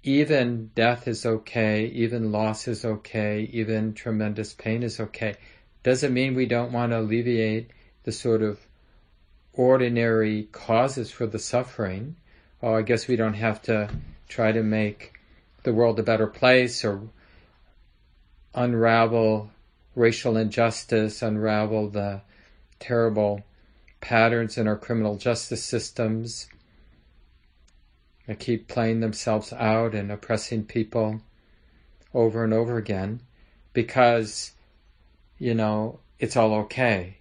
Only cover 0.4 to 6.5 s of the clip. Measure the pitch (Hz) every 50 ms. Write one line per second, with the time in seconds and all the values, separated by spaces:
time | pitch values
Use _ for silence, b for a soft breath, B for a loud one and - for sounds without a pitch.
0.4 | 123 120 120 113 113 107 _ - 113 117 120 120 - 127 110 107 - 120 113 110
1.4 | - - - 120 110 107 107 107 110 - - 123 113 110 120 117 113 107 104 107
2.4 | 110 110 107 - - 127 113 - - 117 107 104 _ - - 110 107 104 107 107
3.4 | 110 107 - 117 110 107 110 110 107 110 107 - - 120 110 107 107 107 104 107
4.4 | 107 107 - - - 110 113 117 123 113 - - 110 101 - - 113 107 101 b
5.4 | b b b b b b b b _ 123 131 127 147 139 123 127 131 135 127 127
6.4 | 127 110